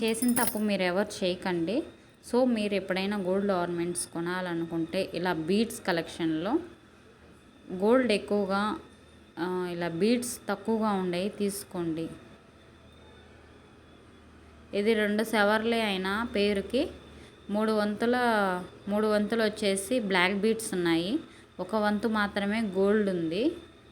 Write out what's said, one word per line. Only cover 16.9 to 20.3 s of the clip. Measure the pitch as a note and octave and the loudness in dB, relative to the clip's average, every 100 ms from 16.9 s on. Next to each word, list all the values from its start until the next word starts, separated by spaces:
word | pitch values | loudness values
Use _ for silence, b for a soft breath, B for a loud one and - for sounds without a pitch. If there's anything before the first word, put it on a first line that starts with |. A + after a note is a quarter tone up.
| - - B B B - | -6 -20 B B B -4
మూడు | G3+ A3 | 0 2
వంతుల, | G#3+ G#3 G3+ A#3 B3 A#3+ G#3+ G3 F3+ F3 - G3+ | 2 0 0 0 2 2 2 2 -2 -6 -12 -4
మూడు | G#3 G#3+ | 0 2
వంతులు | G#3 G#3 A3+ | 2 2 2
వచ్చేసి | G#3+ G#3+ G3+ F#3+ - B3+ | 0 0 0 0 0 -2
బ్లాక్ | G3+ F#3+ F3+ | 2 2 4